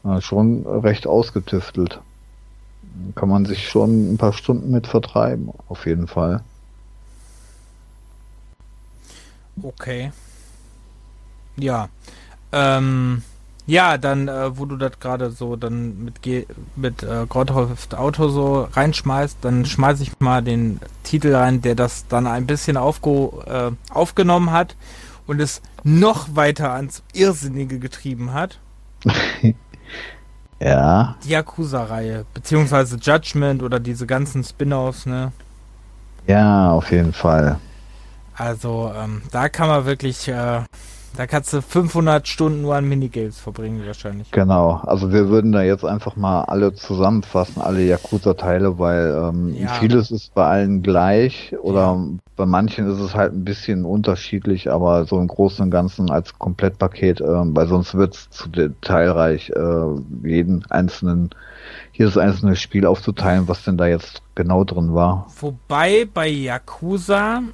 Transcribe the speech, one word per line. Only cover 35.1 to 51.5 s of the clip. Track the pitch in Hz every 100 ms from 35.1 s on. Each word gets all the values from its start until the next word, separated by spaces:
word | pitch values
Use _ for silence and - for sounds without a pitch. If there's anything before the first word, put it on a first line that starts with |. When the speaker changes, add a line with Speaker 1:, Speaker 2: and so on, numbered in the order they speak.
| 127 131 - - - - - - - - - -
Speaker 1:
Ja, | 101 104 101 92
auf | 82 -
jeden | 90 82
Fall. | - 85 80 73 73 - - - - - - - -
Speaker 2:
Also, | 120 113 120 113 113
ähm, | 104 107 107 -
da | 123 147
kann | - 156
man | 147 131
wirklich... | 135 135 123 -
Äh, | 123 120 120 117 - - - - -
da | 123
kannst | 147 -
du | 147
fünfhundert | 135 175 170 165 160 151 -
Stunden | - 156 151
nur | 147 143
an | 143
Minigames | 139 131 117 110 -
verbringen, | - 101 110 110 104
wahrscheinlich. | 107 104 101 104
Speaker 1:
Genau, | 101 95 95 85 92 -
also | 98 95
wir | 104 101
würden | 107 110
da | 104
jetzt | 95 98
einfach | 80 104 - -
mal | 98 90
alle | - 98 101
zusammenfassen, | 98 - 95 95 110 - 92 90 -
alle | - 95
Yakuza-Teile, | 90 87 - 104 98 90 90 90 98 87
weil, | 87 87 82 73 85
ähm, | 87 87 67
Speaker 2:
Ja. | 101 120
Speaker 1:
vieles | 110 120 110
ist | 113 -
bei | - 80
allen | 98 101 98
gleich | 95 90 92 104 127 - -